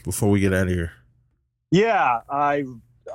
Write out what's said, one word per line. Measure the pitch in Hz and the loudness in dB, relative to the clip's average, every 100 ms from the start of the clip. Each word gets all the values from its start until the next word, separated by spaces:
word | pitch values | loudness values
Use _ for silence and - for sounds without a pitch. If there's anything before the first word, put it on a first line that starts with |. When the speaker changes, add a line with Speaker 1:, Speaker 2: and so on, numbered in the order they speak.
Speaker 1:
before | 92 - 104 | -6 -2 2
we | 101 | 2
get | 95 | 2
out | 92 92 | 2 0
of | |
here? | 90 82 - _ _ _ _ _ _ - | -2 -6 -12 _ _ _ _ _ _ 0
Speaker 2:
Yeah, | 175 226 196 139 120 - | 2 2 2 0 -2 -4
I, | 139 147 147 131 120 _ _ - | -2 0 0 -4 -12 _ _ -8